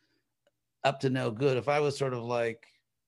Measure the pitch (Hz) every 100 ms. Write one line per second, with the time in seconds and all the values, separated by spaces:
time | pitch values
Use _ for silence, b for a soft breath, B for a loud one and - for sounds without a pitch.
0 | _ _ _ _ _ _ _ _ 135 139
1 | 135 131 123 110 139 127 113 147 147 135
2 | 135 123 117 120 117 113 - _ _ _